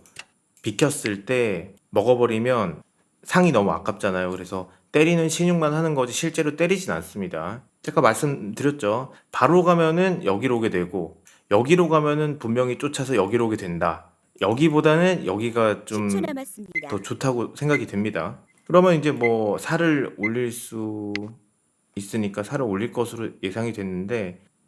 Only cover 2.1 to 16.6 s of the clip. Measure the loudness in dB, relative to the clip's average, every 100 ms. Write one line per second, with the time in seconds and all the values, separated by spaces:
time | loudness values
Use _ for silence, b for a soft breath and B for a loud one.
2.1 | 4 4 2 0 0 -2 -6 -16 _ _
3.1 | _ 0 4 4 4 2 -2 -4 -4 -2
4.1 | -2 -4 -6 -8 -10 -10 b b 2 4
5.1 | 4 2 2 2 2 2 0 0 0 -2
6.1 | -2 -4 -2 -2 0 0 0 -2 -6 -6
7.1 | -8 -6 -6 -8 -10 _ _ -2 2 4
8.1 | 2 -2 -4 -8 -2 -2 0 -2 -2 -4
9.1 | B B 2 6 6 6 4 4 2 2
10.1 | 0 0 0 0 0 0 0 -2 -4 -8
11.1 | -12 b b 2 2 6 4 4 4 2
12.1 | 0 -2 -4 -2 0 0 0 -4 -4 0
13.1 | 2 2 2 2 0 -4 -2 -2 -2 -12
14.1 | _ _ -2 0 4 4 4 4 4 2
15.1 | 0 -2 -2 -2 2 2 0 -4 -4 0
16.1 | 0 -2 -6 -12 -14